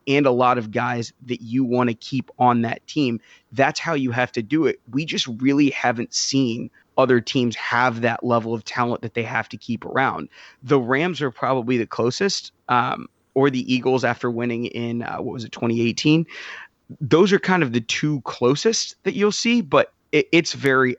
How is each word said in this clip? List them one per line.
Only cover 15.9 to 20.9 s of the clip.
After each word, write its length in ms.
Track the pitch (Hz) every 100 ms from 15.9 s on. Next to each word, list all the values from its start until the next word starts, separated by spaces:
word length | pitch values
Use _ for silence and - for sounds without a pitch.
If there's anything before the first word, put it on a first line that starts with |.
| - 151 160 160 - - - - _ - -
Those 320 | 120 156 196
are 60 | 196
kind 240 | 185 185
of 100 | 135
the 80 | 120
two 400 | 113 - 151 143
closest 720 | - - 123 147 226 220 - -
that 100 | 190
you'll 200 | 196 208
see, 260 | - 233 240
but 320 | 147 143 - _ _
it, 160 | 151 -
it's 220 | 165 -
very 420 | 123 139 131 127